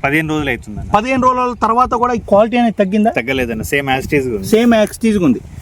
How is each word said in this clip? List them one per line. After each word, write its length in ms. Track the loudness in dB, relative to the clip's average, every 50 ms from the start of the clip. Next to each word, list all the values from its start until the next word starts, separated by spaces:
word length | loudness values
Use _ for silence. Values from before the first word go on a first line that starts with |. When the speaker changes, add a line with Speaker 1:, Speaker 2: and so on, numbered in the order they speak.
| -2
Speaker 1:
పదిహేను 240 | 0 0 0 0 -2
రోజులు 220 | -2 -2 -2 -2
అవుతుందన్న. 400 | -4 -4 -6 -10 -12 -12 -4 -2
Speaker 2:
పదిహేను 320 | -2 0 0 0 -2 2
రోజుల 320 | 2 2 2 2 -2 -2 -2 -2
తర్వాత 280 | -2 0 2 2 2 0
కూడా 220 | 0 0 0 0
ఈ 60 | -2 -4
క్వాలిటీ 380 | 0 2 4 4 4 4 2
అనేది 280 | 2 0 0 2 0 0
తగ్గిందా? 260 | 0 2 2 0 2
Speaker 1:
తగ్గలేదన్న. 520 | 0 0 -2 -2 -2 -2 -2 -2 -4 -6
సేమ్ 260 | -4 -2 -2 -2 0 0
as 180 | -2 -2 -2
it 140 | 0 -2 0
is 160 | 0 -2 -4
ఉంది. 100 | -6 0
Speaker 2:
సేమ్ 280 | 2 2 4 4 4 4
as 160 | 4 2 0
it 260 | -2 -2 0 0 0
is 80 | 2 2
ఉంది. 160 | 2 0 0 -4 -10 -16 -18